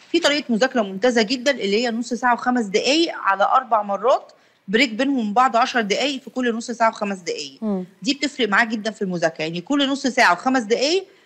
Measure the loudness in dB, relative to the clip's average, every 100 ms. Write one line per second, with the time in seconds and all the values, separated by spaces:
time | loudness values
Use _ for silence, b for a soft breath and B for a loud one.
0 | -4 0 2 0 0 0 2 0 -2 0
1 | 2 2 0 0 -2 -2 0 0 0 -2
2 | -4 -2 0 0 0 0 0 0 2 2
3 | 0 -2 0 2 4 2 2 0 0 -2
4 | 2 0 -2 _ b b -2 2 2 0
5 | 0 0 0 2 4 4 2 0 0 0
6 | -2 -4 -8 -4 -2 -2 -6 0 0 0
7 | -6 -6 -8 -8 -10 -8 -4 -4 -6 -8
8 | -4 -2 -4 -2 0 2 0 -2 -6 -6
9 | -4 0 -2 -2 -6 -6 -2 0 0 0
10 | -2 2 4 4 0 0 0 0 0 -2
11 | -4 b